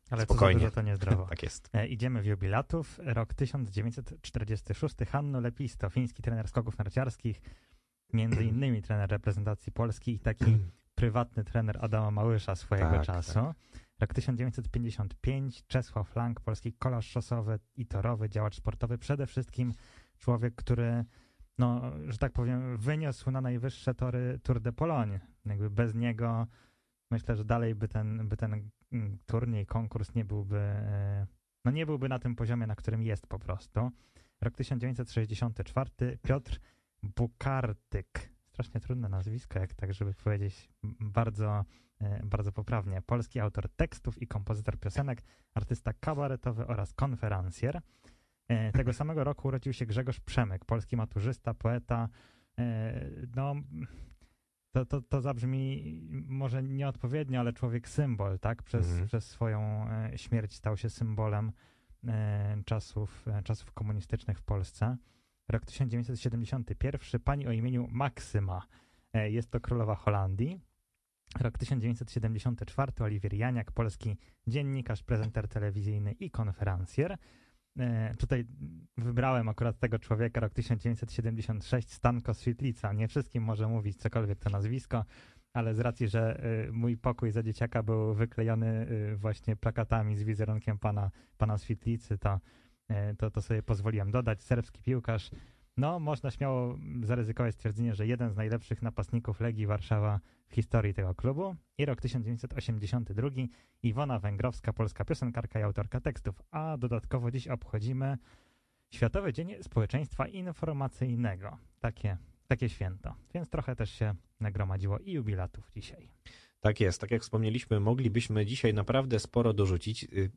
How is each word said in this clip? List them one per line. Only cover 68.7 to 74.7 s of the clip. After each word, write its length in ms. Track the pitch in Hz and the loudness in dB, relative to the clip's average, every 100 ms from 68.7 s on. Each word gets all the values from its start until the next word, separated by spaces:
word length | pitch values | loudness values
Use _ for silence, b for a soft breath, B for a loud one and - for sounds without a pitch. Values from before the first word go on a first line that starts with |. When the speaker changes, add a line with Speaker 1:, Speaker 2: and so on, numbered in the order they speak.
| b b b b | b b b b
Speaker 1:
E, 180 | 113 107 | 0 2
jest 200 | 113 117 | 0 -2
to 100 | 117 | -4
królowa 340 | - 120 110 | 0 0 2
Holandii. 640 | 101 - 104 95 95 131 185 - _ _ _ _ _ _ - | 2 2 2 2 0 -2 -4 -14 _ _ _ _ _ _ -2
Rok 180 | 117 - | -2 -2
tysiąc 240 | 123 131 | -2 0
dziewięćset 280 | 117 120 123 | 0 -2 -4
siedemdziesiąty 540 | 123 110 110 123 120 104 | -2 -2 0 -2 -2 -4
czwarty, 380 | - 135 - | -2 -2 0
Oliwier 300 | 110 104 101 | -2 0 -2
Janiak, 380 | 101 117 123 - | 0 0 0 -2
polski 440 | - 113 - 110 101 b b - | -2 -2 -2 -4 -6 b b -2
dziennikarz, 560 | 131 139 | 0 0